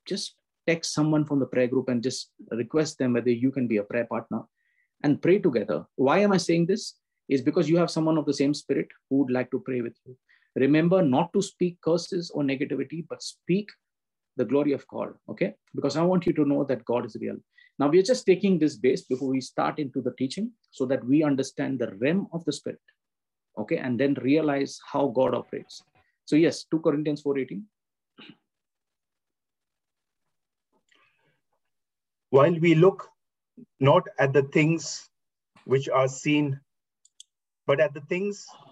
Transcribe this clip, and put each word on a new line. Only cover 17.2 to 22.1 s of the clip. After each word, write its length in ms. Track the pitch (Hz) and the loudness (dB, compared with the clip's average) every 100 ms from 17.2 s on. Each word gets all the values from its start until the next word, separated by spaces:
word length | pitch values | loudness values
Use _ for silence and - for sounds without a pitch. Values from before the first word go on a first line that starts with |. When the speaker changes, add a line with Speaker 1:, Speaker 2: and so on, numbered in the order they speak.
Speaker 1:
real. 160 | 110 107 _ _ _ - | -10 -10 _ _ _ -4
Now, 100 | 143 | 2
we're 140 | 175 | 4
just 240 | 190 240 - | 4 2 2
taking 320 | 180 202 180 | 2 2 2
this 180 | 151 - | 0 0
base 260 | 127 - | 0 0
before 260 | - 127 135 | -2 -6 -2
we 120 | 131 | -4
start 380 | 127 - 147 147 | -4 -4 -4 -4
into 220 | 135 131 | -6 -6
the 100 | 123 - | -6 -4
teaching 320 | 131 190 233 - _ | -6 -6 -8 -10 _
so 160 | - 131 | -6 -4
that 180 | 127 | -2
we 180 | 117 147 | 2 2
understand 560 | 151 135 131 - 135 131 | 2 0 -2 -4 -6 -4
the 160 | 113 98 | -6 -2
realm 320 | 131 | 0